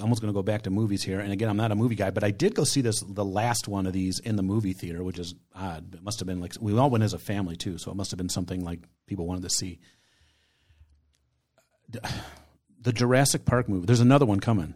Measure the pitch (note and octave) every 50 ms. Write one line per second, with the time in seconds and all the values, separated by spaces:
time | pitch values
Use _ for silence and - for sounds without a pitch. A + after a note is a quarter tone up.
0 | G#2 A2+ A#2+ A2 A2 G#2+ G2 G2+ F#2 G#2+ G#2+ G#2 - F#2+ F#2+ G#2+ A2+ G2+ G2+ F#2+
1 | - F#2+ F#2 G2 G2+ G2+ G2 F#2+ A2+ A2 G2+ G#2 A#2 A#2 G#2+ G#2 A#2 B2 A2 F#2+
2 | G2 F#2+ F#2+ G#2+ G#2 G#2 G#2 - - G#3+ - - D3+ - - C#3 A#2+ A2+ G#2+ -
3 | - F#2+ F#2+ G#2 G2+ G2 F#2 G#2 A2+ A#2+ A#2 - - G#2 G2+ G2 F#2 F#2 F2+ F#2+
4 | F#2 F#2 F2+ - - A#2 G#2+ G2+ F#2+ F#2+ G#2 A2+ G#2+ F#2+ F#2 - F#2 F2 E2+ F2
5 | F2+ F#2 F2+ F2+ F2 E2+ - - _ _ _ F2 F#2+ F#2 E2 D#2 F2 F#2 F#2 E2+
6 | F#2 G#2 G#2 - F#2 F#2 F2+ F2+ F2 - - - A2+ G#2 G#2 A#2 C3+ C#3+ A#2+ A2
7 | A2 G2+ F2 E2 - - G2+ G2+ F#2+ E2+ E2+ - - G2+ E2+ E2 - F2+ F#2 G2
8 | F#2+ - - F2+ F2+ F2+ - F#2+ F2+ - F#2 F#2 F2 E2+ F2 E2+ - _ _ _
9 | _ - G2+ F#2 E2+ E2+ F2+ F2+ F2+ - - - - F#2 E2+ - _ _ _ _
10 | _ _ _ _ _ _ _ _ _ _ _ _ _ _ _ _ - _ _ _
11 | _ _ _ _ _ _ _ _ _ _ _ _ _ _ _ _ _ - A2 -
12 | - - - A2 - - - - - _ _ _ _ _ _ _ - B2+ A2+ A2
13 | B2 B2 B2+ C3 C#3 - - - - - B2 B2 A#2 - G2 F2+ F2 G#2 A#2+ A#2
14 | A#2+ B2 C#3 C#3+ C#3 G#2+ G2+ G2 - A#2+ A2 F#2+ D#2 D2 -